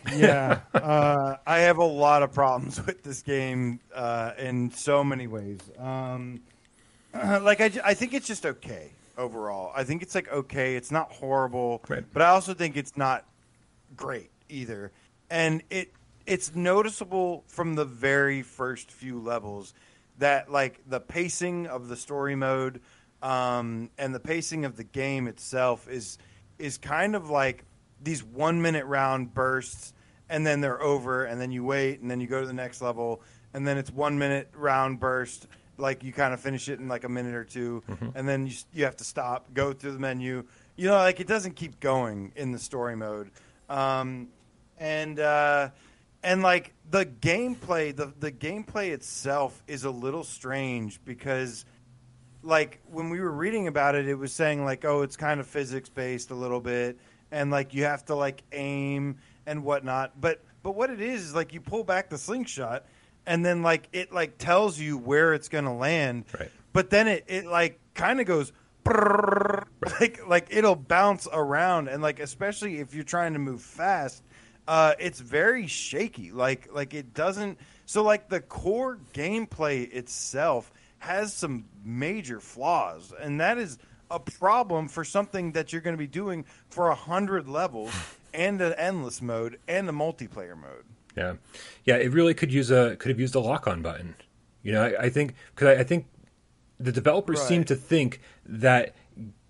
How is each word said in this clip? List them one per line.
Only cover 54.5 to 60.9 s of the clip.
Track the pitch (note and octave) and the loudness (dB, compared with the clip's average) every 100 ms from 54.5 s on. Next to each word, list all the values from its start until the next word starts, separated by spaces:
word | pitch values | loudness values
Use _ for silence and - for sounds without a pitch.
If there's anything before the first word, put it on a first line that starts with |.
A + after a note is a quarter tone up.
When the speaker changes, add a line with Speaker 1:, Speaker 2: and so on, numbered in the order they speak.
| D3 | 0
Speaker 1:
like, | C#3 C3 | -2 -2
"Oh, | D3+ D3 | 0 0
it's | C#3 - | 0 -2
kind | D3+ D3 | -4 -2
of | C3 | -4
physics-based | D3 C3 C3+ C3 C3+ B2+ B2 - | -6 -4 -8 -8 -8 -6 -6 -8
a | |
little | B2 B2 B2 | -8 -4 -4
bit, | A#2+ B2 B2 B2 _ _ _ | -2 -2 -2 -6 _ _ _
and, | D3+ C#3+ | -4 0
like, | C#3 C#3 | 0 -2
you | C#3 | -2
have | D3 C#3+ - | -2 -2 -4
to, | |
like, | D3 C#3 C#3 _ | -2 -2 -4 _
aim | C#3+ C#3 C#3 C#3 C#3 C#3 C#3 _ _ D3 | -8 -6 -4 -4 -4 -4 -8 _ _ -10
and | D3+ | -6
whatnot." | C#3+ C#3+ C3 C3 C3+ C#3 | -2 -2 0 -4 -4 -4
But, | E3 D#3+ _ _ | -2 -2 _ _
but | F#3+ | -8
what | G3 C4 | -4 -4